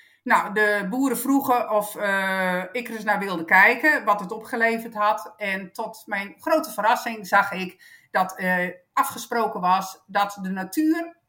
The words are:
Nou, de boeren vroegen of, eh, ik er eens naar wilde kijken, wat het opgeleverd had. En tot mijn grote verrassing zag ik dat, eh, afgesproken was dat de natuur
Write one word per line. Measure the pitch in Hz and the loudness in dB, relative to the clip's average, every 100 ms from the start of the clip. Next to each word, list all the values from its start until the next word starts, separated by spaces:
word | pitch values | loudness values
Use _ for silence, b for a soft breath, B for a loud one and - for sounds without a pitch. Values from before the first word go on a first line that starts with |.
| b b | b b
Nou, | 247 220 - | 0 2 2
de | 208 214 208 190 | 2 2 2 -2
boeren | 254 269 233 | -2 0 0
vroegen | - 277 269 247 - | 2 2 4 0 2
of, | 214 208 - | 0 0 -4
eh, | 202 196 190 190 185 180 185 | 0 0 0 0 0 -2 -4
ik | 254 240 | -6 -6
er | 226 | -6
eens | |
naar | 202 196 | -2 0
wilde | 196 175 165 | 0 -4 4
kijken, | 190 208 247 311 285 208 | 6 6 4 2 2 2
wat | 202 | 0
het | 185 | 0
opgeleverd | 214 - 233 226 226 233 | -10 -8 0 0 0 -6
had. | 214 208 214 - - | -2 0 0 -4 -8
En | 202 190 185 | -6 -6 -8
tot | - 226 - - | -10 -10 -10 -8
mijn | 202 196 - | -6 -6 -8
grote | 320 320 - | 0 0 0
verrassing | - 214 240 240 220 190 | -2 2 2 -2 -8 0
zag | 202 196 | 2 2
ik | 180 185 - B B B | -2 -8 -10 B B B
dat, | 196 185 - | -2 -2 -2
eh, | 185 180 180 - _ | 0 2 0 -6 _
afgesproken | - 269 - - - 220 196 | -2 -2 -4 -4 -2 -2 0
was | 180 185 180 - _ | 2 2 0 -12 _
dat | 196 202 202 | -2 -2 -4
de | 185 | -8
natuur | 196 - - 311 330 339 - | -6 -6 0 2 0 -2 -12